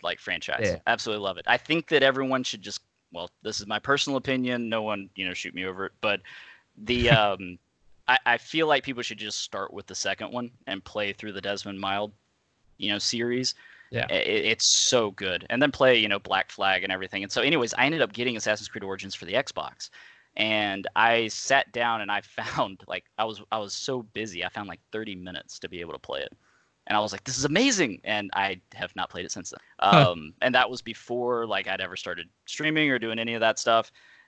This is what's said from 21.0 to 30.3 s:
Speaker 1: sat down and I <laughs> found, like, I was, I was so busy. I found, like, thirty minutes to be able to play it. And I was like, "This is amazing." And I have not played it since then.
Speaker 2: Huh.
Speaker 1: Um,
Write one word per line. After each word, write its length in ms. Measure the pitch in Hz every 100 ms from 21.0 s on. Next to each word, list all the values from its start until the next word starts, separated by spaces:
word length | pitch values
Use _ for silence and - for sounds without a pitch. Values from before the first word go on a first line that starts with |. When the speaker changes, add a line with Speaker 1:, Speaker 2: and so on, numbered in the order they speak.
| 117 117 110
Speaker 1:
sat 440 | - - 135 -
down 280 | 120 117 113
and 120 | 101
I 80 | 104
<laughs> 340 | - - 113
found, 280 | 156 107 95 98
like, 180 | 90 - -
I 60 |
was, 180 | 113 104 -
I 80 | 110
was 140 | 101
so 300 | - - 127
busy. 420 | 107 104 110 87
I 40 | 90
found, 180 | 107 98
like, 120 | 82 _
thirty 240 | 110 110 92
minutes 420 | 90 85 - -
to 80 | 85
be 120 | 85
able 120 | 82
to 40 | 69
play 220 | - 69
it. 120 | 67 - _ _ _ _ -
And 100 | 107
I 40 |
was 120 | 107
like, 100 | 98
"This 120 | - 127
is 60 |
amazing." 560 | 143 170 277 208 131 -
And 260 | - 104 101
I 260 | - 98 92 _
have 200 | - 92 92
not 140 | 90
played 140 | 87
it 60 | 92
since 200 | 98 87
then. 100 | - - -
Speaker 2:
Huh. 320 | 98 160 90
Speaker 1:
Um, 200 | 85 78